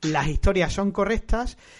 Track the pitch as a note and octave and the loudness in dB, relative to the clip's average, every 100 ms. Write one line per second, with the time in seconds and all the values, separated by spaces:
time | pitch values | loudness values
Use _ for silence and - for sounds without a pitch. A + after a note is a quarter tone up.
0 | D#3+ D3+ C#3 D3 G3 F#3 D#3+ - G3+ G3 | -2 0 0 2 2 2 0 0 -2 0
1 | G3+ A3+ - A3+ B3 - - - | 0 -2 0 -2 -2 -8 -18 -20